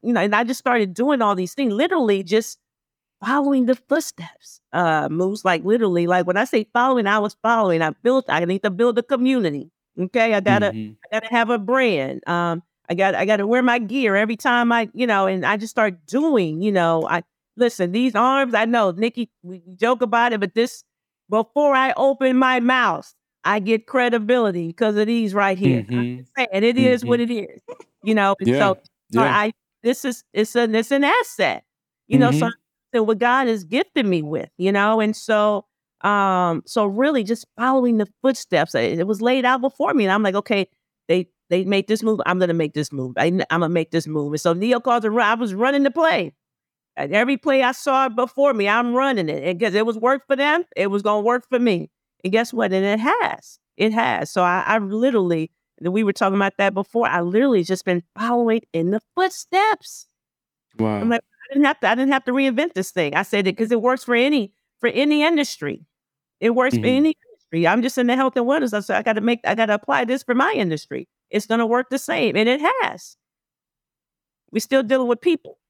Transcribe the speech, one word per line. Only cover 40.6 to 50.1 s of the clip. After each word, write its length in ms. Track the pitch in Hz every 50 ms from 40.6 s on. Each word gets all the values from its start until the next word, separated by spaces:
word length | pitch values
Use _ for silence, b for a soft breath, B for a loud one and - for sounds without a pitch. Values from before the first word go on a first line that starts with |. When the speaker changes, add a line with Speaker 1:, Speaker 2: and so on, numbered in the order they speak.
| 185 - _ _ _ _ _ _ _ -
Speaker 1:
they, 200 | 185 185 170 - _ _ _ -
they 140 | 175 185 185
made 240 | 190 202 196 196 -
this 140 | 220 214 220
move. 160 | 220 214 - -
I'm 140 | - 180 185
gonna 160 | 185 175 165
make 180 | 170 156 147
this 200 | - 151 147 -
move. 220 | 147 135 131 127 123 -
I, 80 | 147
I'm 340 | 170 180 185 - - 160 170
gonna 80 | 170 160
make 220 | 175 170 165 -
this 160 | - 165 -
move." 260 | 151 156 151 143 147
And 80 | 151 147
so 120 | - 170
Neo 260 | 170 180 208 240 247 240
calls 240 | - 254 240 240 208
a 60 | 214
run. 160 | 214 247 220
I 80 | 208 233
was 180 | 226 247 208 185
running 280 | 202 240 269 285 285
the 80 | 277 277
play. 420 | - 339 320 320 - - 170 143 - _ _ _ _ _ _ _ _ _ _ _ -
And 160 | 143 143 147 180
every 220 | 208 240 262 277
play 260 | - - 302 269 262 247
I 80 | 247
saw 360 | 262 - - 285 262 269 269 254
before 460 | 214 247 254 240 - 277 277 285 247
me, 140 | 214 196 202
I'm 260 | 214 233 240 240 240
running 340 | 254 269 277 254 202 170 156
it. 140 | 147 143
And 180 | 135 175 180 170
'cause 140 | 226 208 180
it 100 | 208 226
was 140 | 233 220 220
work 260 | 226 254